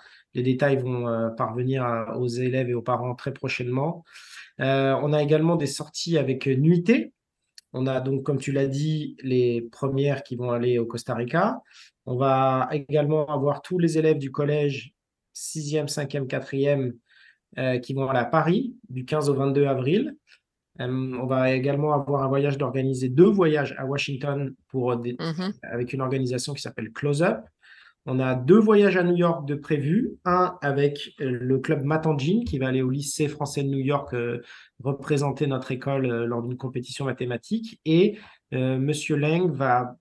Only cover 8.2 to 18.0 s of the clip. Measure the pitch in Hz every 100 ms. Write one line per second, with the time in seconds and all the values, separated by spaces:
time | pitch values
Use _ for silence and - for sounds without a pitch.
8.2 | 139 139 - 139 139 135 156 156 151 -
9.2 | 135 127 123 120 117 - 139 135 143 135
10.2 | - 123 123 120 123 120 117 117 - 117
11.2 | 123 165 208 254 - - - _ - 123
12.2 | 135 131 131 131 123 151 139 147 143 156
13.2 | 147 147 143 143 - 180 165 156 156 147
14.2 | 135 139 147 147 147 123 117 _ _ _
15.2 | _ - - 160 143 151 143 - 139 143
16.2 | 131 135 127 139 143 143 127 123 _ _
17.2 | - _ _ - 131 127 - 135